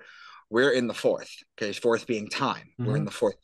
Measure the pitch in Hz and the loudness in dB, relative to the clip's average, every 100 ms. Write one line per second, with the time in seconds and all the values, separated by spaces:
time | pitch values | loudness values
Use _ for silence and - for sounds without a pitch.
0 | - - - - - 113 135 127 120 101 | -6 -20 -20 -20 -2 2 4 4 0 0
1 | 123 95 - - - - 104 98 120 113 | 0 0 -4 -18 -18 -8 -6 -2 2 2
2 | - 110 107 - 131 95 - - 120 - | 0 -4 -4 -2 -2 -4 -10 -6 -2 0
3 | 101 - 107 - | -2 0 -2 -2